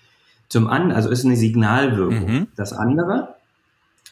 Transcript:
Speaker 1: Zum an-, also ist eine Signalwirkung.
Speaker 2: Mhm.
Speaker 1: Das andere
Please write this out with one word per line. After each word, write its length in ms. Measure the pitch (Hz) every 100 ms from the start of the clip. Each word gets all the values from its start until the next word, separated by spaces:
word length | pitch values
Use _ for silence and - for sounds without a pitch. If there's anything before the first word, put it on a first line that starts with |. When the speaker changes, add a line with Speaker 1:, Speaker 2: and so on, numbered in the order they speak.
| _ _ _ _ _
Speaker 1:
Zum 180 | 120 113
an-, 260 | 131 180
also 160 | 120 110
ist 140 | 123
eine 120 | 127 120
Signalwirkung. 960 | 113 113 107 123 139 107 90 113 92
Speaker 2:
Mhm. 160 | 123 214 -
Speaker 1:
Das 160 | 98
andere 600 | - 113 151 175 240 - - _ _ _ _ _ _ -